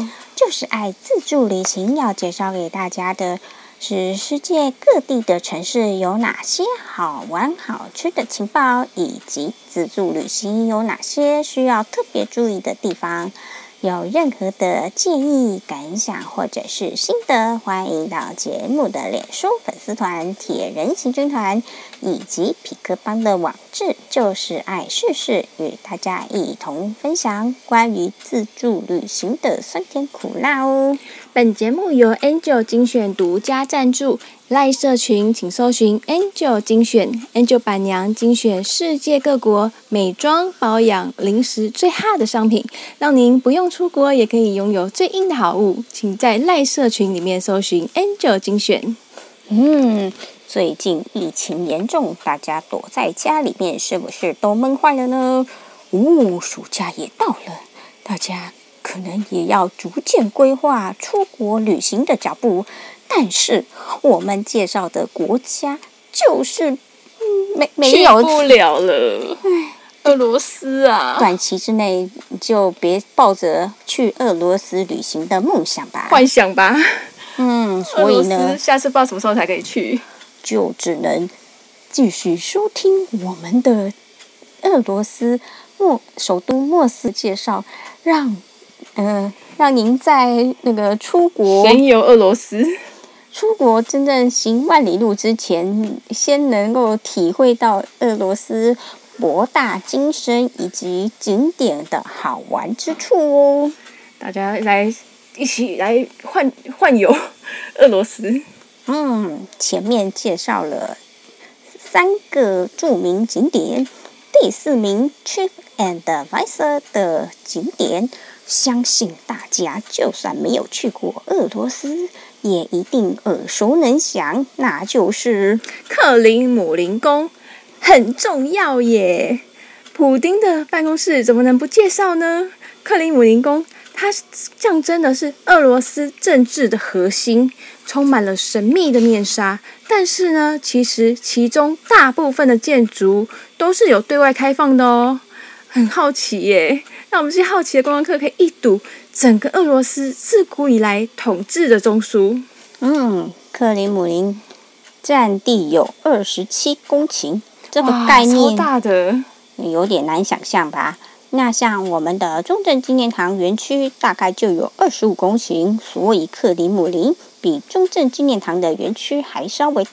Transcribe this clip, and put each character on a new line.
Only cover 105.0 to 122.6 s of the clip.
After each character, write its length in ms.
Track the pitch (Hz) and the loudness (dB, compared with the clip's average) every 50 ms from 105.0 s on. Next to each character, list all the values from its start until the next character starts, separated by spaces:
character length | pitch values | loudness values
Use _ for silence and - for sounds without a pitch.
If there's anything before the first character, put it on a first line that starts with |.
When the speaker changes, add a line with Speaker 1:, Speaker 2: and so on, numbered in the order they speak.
| - - - _ - - - | -12 -20 -20 _ -20 -20 -8
Speaker 2:
一 100 | - 277 | -6 -4
起 300 | 254 - 226 247 214 170 | -4 -2 -2 -4 -4 -2
来 320 | 156 190 214 233 254 247 - - - - | -2 0 2 2 0 0 -2 -8 -16 -12
幻-， 260 | - - 370 285 254 - - - - - | -4 0 0 0 0 -2 -6 -12 -16 -2
幻 200 | - 381 311 254 | 0 2 4 4
游 160 | 220 190 170 277 311 - - - - - - - - - - - - | 6 4 4 4 2 -2 -8 -14 -18 -18 -16 -16 -16 -16 -12 2 4
俄 80 | 277 262 | 6 6
罗 120 | 202 190 | 6 4
斯。 400 | 214 - - - 220 202 240 277 302 - - - - - _ _ - | 0 -2 -4 -6 -4 -2 -2 -4 -4 -8 -18 -20 -20 -20 _ _ -6
Speaker 1:
嗯， 580 | - 277 302 294 269 240 214 208 170 147 - 190 - - - | -4 -2 -2 -2 -2 -2 -2 -4 -4 -6 -10 -12 -16 -10 -8
前 240 | - - - - 190 | -6 -4 -4 -2 -2
面 260 | 214 247 220 196 190 - | 0 0 0 0 -2 -6
介 240 | - - 226 170 | -6 -4 -4 -4
绍 260 | 170 - 240 220 190 170 | -4 -4 -4 -4 -2 -4
了 320 | 151 139 - - - - - - - - - - - - - - - - _ - - - | -6 -6 -8 -8 -10 -12 -14 -20 -20 -20 -20 -20 -20 -20 -20 -20 -20 -20 _ -20 -20 -18
三 280 | - - - - 180 180 381 403 403 - - | -14 -8 -2 0 0 2 2 0 -2 -6 -4
个 400 | - 285 247 202 190 180 180 - - | 0 0 2 2 2 0 -2 -4 -6
著 180 | - 339 311 233 | -4 -2 0 0
名 320 | 175 185 175 180 196 226 | 0 0 0 0 0 -2
景 220 | - - 170 240 320 | -2 0 0 0 0
点， 360 | - 196 160 - 240 247 262 - - - - - - - - - - 587 | 0 -2 -2 -2 -2 -4 -4 -6 -8 -16 -20 -20 -20 -20 -4 2 4 4
第 100 | 392 - | 4 4
四 280 | - - - 311 277 | 0 -4 -2 0 0
名 340 | 233 208 202 196 214 269 285 - _ - | 0 0 0 0 0 0 -2 -4 _ -12
Trip 240 | - - 403 381 381 - - - - - | -8 -4 -4 -4 -4 -6 -12 -20 -12 -6
Advisor 1000 | - 202 180 175 170 - - 320 285 277 - - 262 254 - - - 311 294 294 285 - - - | -4 -4 -4 -4 -4 -4 -2 -2 -2 -4 -4 -4 -4 -4 -4 -4 -2 -2 -2 -2 -2 -4 -4 -2
的 380 | 208 190 170 160 147 156 170 - - - | -2 0 0 -2 -2 -4 -6 -12 -16 -16
景 260 | - - 165 190 349 - | -12 -8 -6 -6 -6 -4
点， 340 | - 190 - 170 180 226 262 - - - - - - - | -4 -4 -2 -2 -2 -4 -4 -6 -12 -20 -20 -20 -20 -10
相 380 | - - - - 262 240 240 247 | -6 -4 -2 -2 0 0 0 0
信 280 | - - - 233 170 160 - - | 0 0 0 -2 -4 -6 -10 -12
大 200 | - 226 - - - | -12 -12 -12 -8 -6
家 300 | - - 180 151 139 214 - - | -6 -4 -4 -4 -6 -8 -10 -8
就 200 | - - - - - | -4 -2 -2 -2 -2
算 200 | - - 190 - | -4 -8 -8 -6
没 180 | 147 151 - | -4 -4 -2
有 140 | 240 - - - | -2 -2 -4 -6
去 200 | - - - 226 | -8 -6 -6 -6
过 320 | - - - 180 - - - | -6 -6 -8 -8 -8 -8 -6
俄 240 | - 381 359 233 - - | -4 -2 -2 -2 -2 -4
罗 120 | 208 226 | -6 -6
斯， 400 | 254 254 - - 285 302 349 359 359 - - - - - - - | -6 -6 -6 -8 -6 -6 -6 -8 -8 -10 -16 -20 -20 -14 -6 -4
也 240 | 208 190 170 | -2 -2 -2